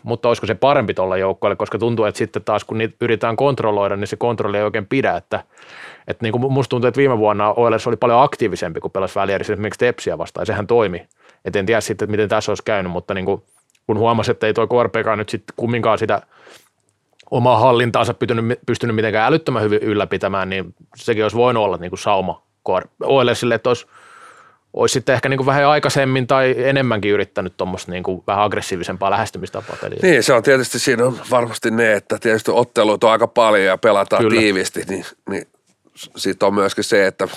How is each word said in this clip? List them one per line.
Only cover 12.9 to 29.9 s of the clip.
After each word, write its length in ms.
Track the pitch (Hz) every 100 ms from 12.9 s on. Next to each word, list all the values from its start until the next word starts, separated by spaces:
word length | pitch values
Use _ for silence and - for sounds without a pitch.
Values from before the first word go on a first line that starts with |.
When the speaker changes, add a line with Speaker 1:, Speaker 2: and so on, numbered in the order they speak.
Speaker 1:
mutta 220 | 87 -
niinku, 300 | 95 92 98 - _ _ _ -
kun 100 | 107
huomasi, 340 | 117 117 104
että 160 | 113 110
ei 60 |
toi 140 | 107 110
K 40 | 120
R 60 | 117
P:kaan 280 | 113 107 107
nyt 120 | 107
sit 140 | 110 - -
kumminkaan 420 | 117 120 113 104
sitä 240 | 107 104 - _ - - _ _ _ _ _ _ _
omaa 280 | 131 123 117
hallintaansa 540 | 127 120 120 113 120
pytynyt, 460 | 120 113 117 113 120 -
pystynyt 300 | 117 120 110
mitenkään 320 | 110 107 113
älyttömän 360 | 156 160 123
hyvin 160 | 107 104
ylläpitämään, 680 | 107 104 92 95 98 98 95
niin 260 | 95 90 - _ -
sekin 280 | - 110
olisi 140 | 107 110
voinut 260 | 123 117
olla 140 | 101 90
niinku 200 | 87 90
sauma 460 | - 98 92 82 _ _
K 160 | - 92
R, 80 | - _
Oilersille, 520 | - 135 123 113 123 113
että 140 | 123
olisi, 180 | 120 - - - - - - - _ _
olisi 200 | - 117
sitten 200 | 131 120 131
ehkä 140 | 131
niinku 160 | 135 135
vähän 220 | 139 143
aikaisemmin 600 | 151 139 147 135 131 123
tai 280 | 135 131 120
enemmänkin 540 | 131 139 131 110 101
yrittänyt 420 | 101 95 - 92 -
tommoista 340 | 92 92 -
niinku 320 | 90 90 92 -
vähän 160 | 98
aggressiivisempaa 680 | 104 104 - 92 85 92 98
lähestymistapaa 640 | 104 107 - 92 98 - -
peliin. 200 | -